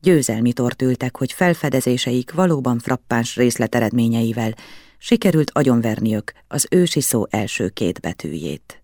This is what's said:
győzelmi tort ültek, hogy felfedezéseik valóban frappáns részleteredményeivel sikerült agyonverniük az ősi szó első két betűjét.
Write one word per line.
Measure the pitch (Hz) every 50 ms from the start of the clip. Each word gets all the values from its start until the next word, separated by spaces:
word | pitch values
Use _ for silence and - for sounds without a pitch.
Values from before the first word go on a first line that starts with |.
győzelmi | - 185 180 156 127 - 113 107 113 120 120
tort | - 123 120 117 _ -
ültek, | 127 127 - 127 127 -
hogy | - 131 127 -
felfedezéseik | - 185 180 170 - - 147 127 131 123 127 123 127 - 131 123 127 123 - -
valóban | 156 185 180 165 143 127 127 123 117
frappáns | - - 127 123 _ - 120 117 117 113 -
részleteredményeivel | - 123 123 113 - 117 110 - 120 113 107 107 123 117 117 117 117 117 113 113 120 117 110 113 - - - - - - - _ _
sikerült | - - 240 233 - 202 170 160 151 -
agyonverniük | - 135 - 131 123 120 113 113 110 - - 110 107 107 104 - - _ _ _
az | - 147 - -
ősi | - 180 180 170 - 151
szó | 135 - - 117 104 -
első | - 107 101 95 - - 110 92
két | - - 113 85 87 -
betűjét. | - 82 85 _ - 80 73 82 76 80 71 - _ _ - -